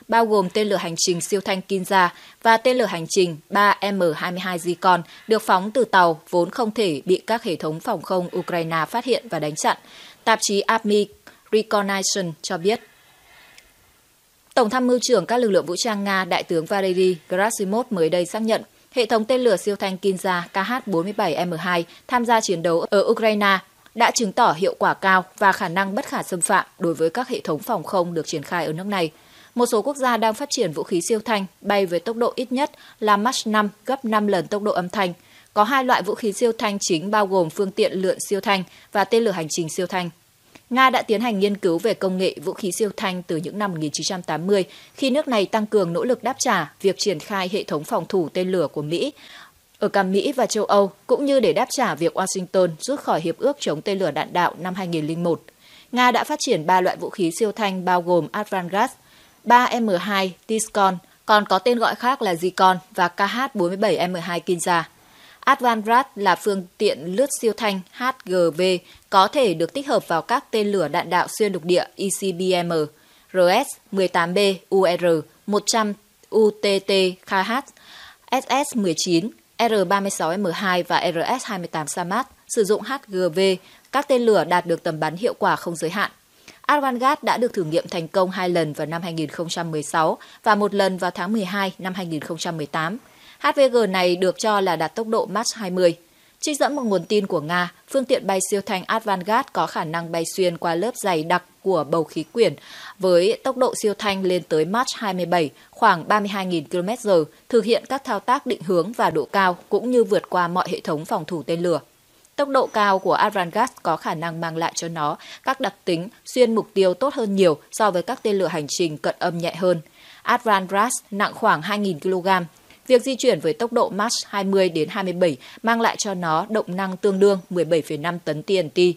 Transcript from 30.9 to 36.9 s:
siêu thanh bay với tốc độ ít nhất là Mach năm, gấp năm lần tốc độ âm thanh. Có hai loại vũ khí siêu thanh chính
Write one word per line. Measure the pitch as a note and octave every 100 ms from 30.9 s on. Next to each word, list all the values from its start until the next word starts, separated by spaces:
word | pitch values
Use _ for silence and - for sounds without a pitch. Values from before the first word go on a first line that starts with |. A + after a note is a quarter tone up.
| F3 -
siêu | A3
thanh | A#3+ G#3+ F#3+ _
bay | F#3+ G3+ F#3+
với | E3+
tốc | A3+ A3+
độ | A#3+ -
ít | B3
nhất | B3+ D4 - - -
là | G#3+ G3+
Mach | A3+ C4+ A3
năm, | G#3+ G#3 - -
gấp | B3 A3+
năm | G#3+ G#3
lần | F#3+ D3+
tốc | G#3
độ | G#3
âm | F3 F3+
thanh. | A3 F#3 E3+ _ - _
Có | -
hai | G#3 C4+
loại | B3+ A3
vũ | F3+ -
khí | A3
siêu | F#3+ A#3+ A3+
thanh | A3 G3+
chính | -